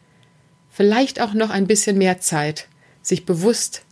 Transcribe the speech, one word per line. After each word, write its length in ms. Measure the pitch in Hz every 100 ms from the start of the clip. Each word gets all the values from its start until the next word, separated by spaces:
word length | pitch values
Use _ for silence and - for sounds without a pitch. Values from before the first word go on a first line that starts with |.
| _ _ _ _ _ _ _
vielleicht 500 | - 202 220 269 -
auch 140 | 233
noch 160 | 214 220
ein 160 | 196 190
bisschen 320 | 214 - 196
mehr 220 | 185 185
Zeit, 480 | - 156 151 151 - _ _ _
sich 240 | - 185 -
bewusst 560 | 170 202 233 - - -